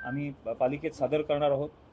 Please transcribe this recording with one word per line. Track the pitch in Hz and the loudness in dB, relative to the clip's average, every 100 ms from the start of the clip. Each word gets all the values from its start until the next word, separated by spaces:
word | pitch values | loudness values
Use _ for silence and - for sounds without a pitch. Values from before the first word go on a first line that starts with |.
आम्ही | 127 139 143 | -6 -4 -4
प-, | 139 110 | -6 -6
पालिकेत | 117 131 143 156 | 0 0 0 -4
सादर | 151 127 151 | -2 0 0
करणार | 151 147 147 | 2 2 4
आहोत. | 139 147 - - | 2 0 -8 -20